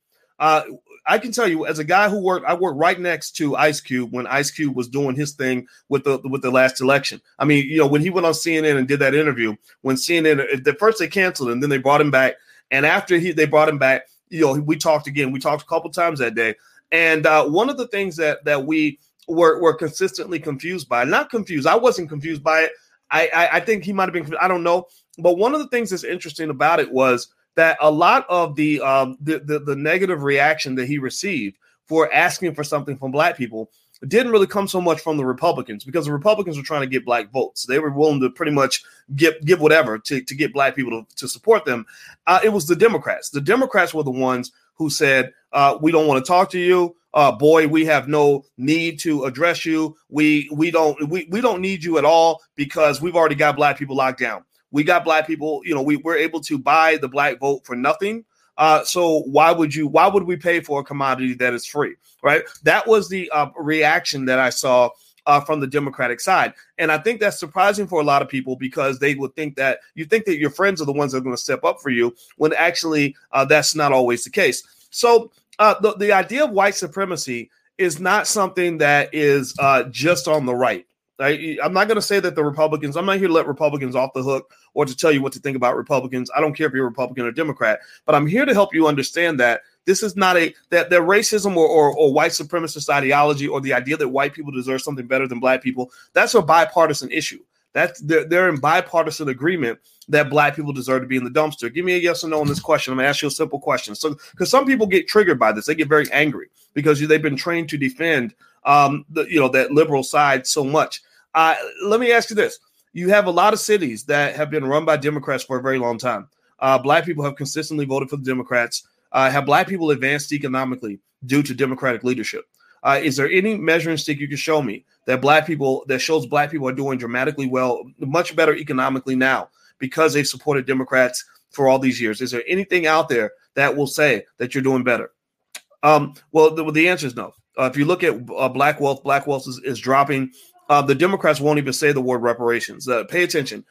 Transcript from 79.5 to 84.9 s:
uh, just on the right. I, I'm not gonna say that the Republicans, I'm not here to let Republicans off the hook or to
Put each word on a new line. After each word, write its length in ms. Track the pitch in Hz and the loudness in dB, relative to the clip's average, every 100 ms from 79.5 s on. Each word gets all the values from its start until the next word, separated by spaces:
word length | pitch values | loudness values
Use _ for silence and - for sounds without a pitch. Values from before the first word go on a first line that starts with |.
| - | -2
uh, 260 | 139 135 | 2 2
just 420 | 123 117 151 175 175 | 0 -4 0 0 0
on 200 | 156 127 | -2 0
the 80 | |
right. 320 | 123 123 98 - _ _ _ | 0 0 -2 -10 _ _ _
I, 400 | 135 151 160 147 | -2 -2 -4 -4
I'm 120 | 147 | -2
not 120 | 185 208 | 0 0
gonna 140 | 220 | 0
say 160 | 196 202 | 0 -2
that 140 | 180 | -2
the 100 | 156 | -2
Republicans, 520 | 147 143 156 151 147 151 | -2 0 0 0 -4 -4
I'm 100 | 190 | -2
not 120 | 196 | 0
here 100 | 190 | 0
to 40 | |
let 140 | 165 147 | 0 -2
Republicans 500 | 139 156 143 131 127 | -2 -2 -2 -4 -2
off 160 | 131 | -2
the 80 | 131 | -4
hook 280 | 131 135 - _ _ | -4 -4 -6 _ _
or 100 | - | -4
to 120 | 143 | -4